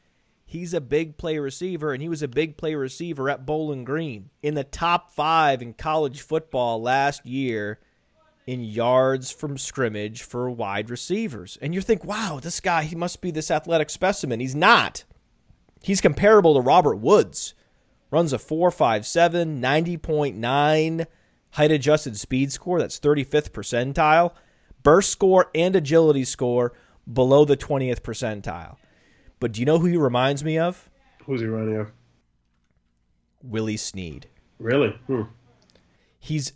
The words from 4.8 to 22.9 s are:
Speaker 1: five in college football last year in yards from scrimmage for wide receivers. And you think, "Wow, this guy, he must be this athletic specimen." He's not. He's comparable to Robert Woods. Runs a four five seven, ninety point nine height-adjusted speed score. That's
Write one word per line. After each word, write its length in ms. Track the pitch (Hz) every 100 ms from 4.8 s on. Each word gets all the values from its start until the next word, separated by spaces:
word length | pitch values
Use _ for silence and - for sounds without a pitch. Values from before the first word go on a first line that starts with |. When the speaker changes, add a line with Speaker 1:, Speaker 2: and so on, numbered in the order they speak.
| 170 175 -
Speaker 1:
five 500 | - 151 165 151 135
in 100 | 120
college 460 | - 160 160 147 139
football 580 | - 156 156 131 120 113
last 460 | 117 135 139 139 120
year 540 | 131 131 110 104 107 _ _ _ _ _ _ -
in 160 | 127
yards 680 | 113 107 117 127 131 131 127
from 260 | - 151 139
scrimmage 680 | - - 120 107 107 113
for 280 | - 120 127
wide 400 | 120 104 101 110
receivers. 680 | 120 - 196 226 117 90 -
And 140 | 143
you 60 | 180
think, 240 | 190 220
"Wow, 360 | - 208 214 143
this 180 | 160 -
guy, 220 | 190 170
he 140 | 151 170
must 240 | 175 -
be 100 | 185
this 200 | 156 151
athletic 400 | 156 170 165 151
specimen." 500 | - 185 196 139 113
He's 140 | 131
not. 500 | 139 185 226 101 - - _ _ _ _ _ _ _
He's 180 | - 196
comparable 540 | 180 139 202 214 170
to 60 | 143
Robert 360 | 123 165 160 101
Woods. 580 | 117 202 101 - - - _ _ _ _ -
Runs 220 | 151 170
a 60 | 127
four 320 | - 156 180
five 360 | - 135 107 110
seven, 540 | 170 170 175 165 147
ninety 360 | 127 151 170 165
point 400 | - 151 147 98
nine 720 | 117 139 147 156 160 160 160 _ _ _ _
height-adjusted 680 | - 151 156 131 151 139 104
speed 340 | - 127 139
score. 260 | - 180 180
That's 200 | 104